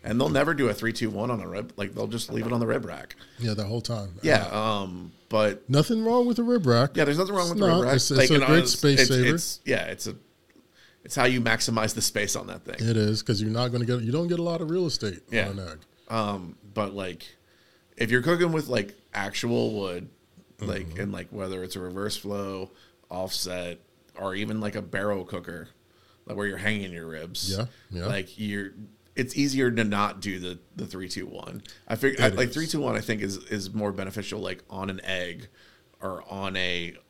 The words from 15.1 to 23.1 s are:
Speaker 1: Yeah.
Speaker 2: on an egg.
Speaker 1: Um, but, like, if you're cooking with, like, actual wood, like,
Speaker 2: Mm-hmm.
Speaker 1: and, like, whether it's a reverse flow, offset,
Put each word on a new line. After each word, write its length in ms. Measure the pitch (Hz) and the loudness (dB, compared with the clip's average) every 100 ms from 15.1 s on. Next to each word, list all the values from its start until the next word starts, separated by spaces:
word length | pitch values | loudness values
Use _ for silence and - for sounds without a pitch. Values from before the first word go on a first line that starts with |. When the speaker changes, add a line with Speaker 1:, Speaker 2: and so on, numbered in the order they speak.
| 87 - | -6 -2
Speaker 1:
Yeah. 180 | 113 98 | 0 0
Speaker 2:
on 80 | 98 | -4
an 100 | 90 | -8
egg. 100 | 78 - _ - | -12 -18 _ -4
Speaker 1:
Um, 480 | 113 104 101 87 - 104 | -2 0 -2 -8 -16 -8
but, 200 | 104 101 | -4 -4
like, 420 | 101 95 82 - _ _ _ _ _ _ - | -4 -6 -8 -16 _ _ _ _ _ _ -4
if 140 | 113 | 2
you're 120 | 123 | 2
cooking 280 | 135 175 175 | 4 2 2
with, 140 | 160 143 | 2 0
like, 280 | 120 101 - _ | -2 -2 -10 _
actual 580 | 104 98 - 117 117 117 | -6 -4 -2 0 0 0
wood, 360 | 107 95 90 - _ _ - _ - | -2 -4 -6 -10 _ _ -20 _ -10
like, 280 | 101 98 82 | -6 -6 -6
Speaker 2:
Mm-hmm. 100 | 85 | -6
Speaker 1:
and, 120 | 101 | -6
like, 160 | 92 87 | -6 -10
whether 320 | 104 95 95 | -8 -6 -6
it's 100 | 92 98 | -8 -8
a 40 | |
reverse 360 | 90 95 104 - | -8 -6 -4 -4
flow, 540 | 101 101 98 95 95 - - _ | -4 -6 -4 -8 -10 -14 -20 _
offset, 680 | _ | _